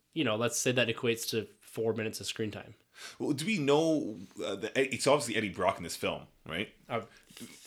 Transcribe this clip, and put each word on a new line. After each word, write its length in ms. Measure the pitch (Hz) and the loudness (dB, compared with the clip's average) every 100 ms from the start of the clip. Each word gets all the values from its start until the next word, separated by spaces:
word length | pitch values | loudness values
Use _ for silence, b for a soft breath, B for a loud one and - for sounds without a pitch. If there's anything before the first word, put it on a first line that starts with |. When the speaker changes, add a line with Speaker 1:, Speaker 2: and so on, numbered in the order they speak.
| _ | _
Speaker 1:
you 100 | 165 | -2
know, 120 | 127 107 | 0 2
let's 240 | 120 - | 0 2
say 120 | 131 | 2
that 140 | 123 117 | 2 2
equates 400 | - 120 110 - | 2 0 0 0
to 180 | 113 101 - | -4 -4 -12
four 320 | - - 113 | -12 -2 0
minutes 260 | 110 107 - | 0 -2 -4
of 60 | 98 | -8
screen 260 | - 107 | -4 -4
time. 220 | 104 110 - _ B B B | -6 -12 -20 _ B B B
Speaker 2:
Well, 120 | 127 | -2
do 140 | 139 170 | -2 0
we 120 | 208 | 0
know, 580 | 139 147 160 156 101 110 - - | 4 6 6 2 0 -8 -12 -8
uh, 120 | 101 98 | -6 -4
the, 160 | 104 127 139 | -2 2 2
it's 140 | 113 139 | 2 4
obviously 280 | 143 120 110 | 4 4 0
Eddie 120 | 104 | 0
Brock 280 | 85 92 - | 2 0 0
in 60 | |
this 120 | 82 - | -4 -4
film, 280 | 98 73 71 _ - | -4 -4 -8 _ -8
right? 200 | 85 110 - - | -6 -6 -10 -6
Speaker 1:
I 100 | 117 | -6
think 480 | 98 - - - 113 - | -6 -16 -20 -18 -18 -18